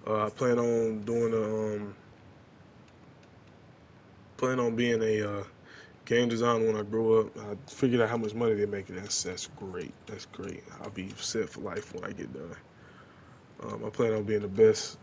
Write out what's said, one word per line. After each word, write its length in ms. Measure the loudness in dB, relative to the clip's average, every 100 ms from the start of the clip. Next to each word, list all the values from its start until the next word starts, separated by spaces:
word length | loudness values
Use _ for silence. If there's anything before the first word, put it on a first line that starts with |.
| 0
Uh, 200 | 0 0
I 20 |
plan 300 | 0 2 4
on 400 | 4 2 2 -2
doing 320 | -2 0 2
a, 400 | 2 0 -2 -2
um, 220 | -4 -8 -14 -20 -20 -20 -20 -20 -20 -20 -20 -20 -20 -20 -20 -20 -20 -20 -20 -20 -20 -20 -20 -20 -20 -20 -2
plan 240 | 0 2
on 160 | 2 2
being 260 | 2 2
a, 260 | 2 2 0
uh, 140 | -4 -8 -16 -20 -20 -20 -20
game 240 | 0 2 2
designer 360 | 2 2 4
when 120 | 2 0
I 80 |
grow 380 | -2 0 6 4
up. 140 | 4 -6
I 180 | -10 -10 -10
figured 320 | 0 2 4
out 80 | 4
how 100 | 2
much 160 | -2
money 200 | 0 2
they're 140 | 2 0
making. 260 | -2 -8
That's, 260 | -12 -6 -4
that's 240 | -4 -8 -10
great. 460 | -12 -10 -8 -10 -14 -16
That's 200 | -14 -14
great. 360 | -12 -10 -12 -16 -14
I'll 100 | -12
be 180 | -10 -10 -8
set 320 | -4 -4 -4
for 100 | -6
life 340 | -8 -8 -8
when 120 | -10
I 80 | -10
get 200 | -10 -10
done. 240 | -10 -12 -16 -20 -20 -20 -20 -20 -20 -20 -20 -20 -14
Um, 200 | -10 -8
I 60 | -8
plan 220 | 0 2
on 80 | 2
being 200 | 0 -2
the 60 | 0
best 480 | 8 8 8 -2 -12